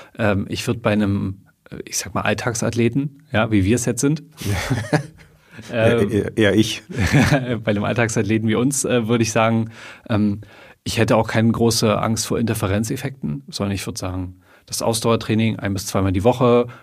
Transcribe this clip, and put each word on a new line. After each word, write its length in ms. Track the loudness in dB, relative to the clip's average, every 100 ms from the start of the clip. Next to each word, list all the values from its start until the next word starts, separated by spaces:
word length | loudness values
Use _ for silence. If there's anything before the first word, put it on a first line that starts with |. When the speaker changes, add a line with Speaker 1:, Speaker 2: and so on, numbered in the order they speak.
| -18 -2
Speaker 1:
Ähm, 280 | 0 0 -2
ich 180 | -6 -4
würd 140 | -2
bei 100 | 0
einem, 540 | 2 2 0 -2 -8 -16 _ -18
äh, 60 | -16 -10
ich 120 | -8
sag 160 | -6
mal, 80 | -4
Alltagsathleten, 1000 | -2 -2 -2 -2 -2 0 0 0 -4 -8 _
ja, 180 | -2 2
wie 140 | 2
wir 120 | 2 2
es 100 | 0
jetzt 160 | 0
sind. 220 | 0 -2 -6
Speaker 2:
<laughs> 40 | -10 -4 -4 -2 -4 -2 -2 -4 -12 -20 _ _ -20 -8
Speaker 1:
Ähm, 380 | 0 2 4 2
Speaker 2:
Eher, 260 | 0 0 2
eher 160 | 4
ich. 300 | 4 2 -2 -8
Speaker 1:
<laughs> 760 | -2 2 4 4 2 0 -2
Bei 80 | -2
einem 120 | -2
Alltagsathleten 640 | 0 0 0 0 0 0 2
wie 60 |
uns, 320 | 0 0 0 0
äh, 220 | 0 2
würde 160 | 0
ich 80 | 2
sagen, 400 | 2 2 2 -2 -8 -20 -20 -2
ähm, 340 | 0 2 -2 -8 -20 -20 -12
ich 160 | -6 0
hätte 180 | 2 2
auch 100 | 2
keine 240 | 2 2
große 480 | 4 2 2 2 2
Angst 280 | 0 -2 -2
vor 100 | -2
Interferenzeffekten, 1040 | -2 -2 0 0 -2 -4 -8 -8 -8 -8 -10
sondern 240 | -6 -4
ich 100 | -4 -8
würd 100 | -8
sagen, 440 | -8 -6 -8 -12 _ _ _
das 160 | -4
Ausdauertraining 720 | -2 0 0 0 0 0 0 0
ein- 160 | -4
bis 140 | -4 -2
zweimal 240 | 0 0
die 120 | 2
Woche, 440 | 2 4 4 4 2 -6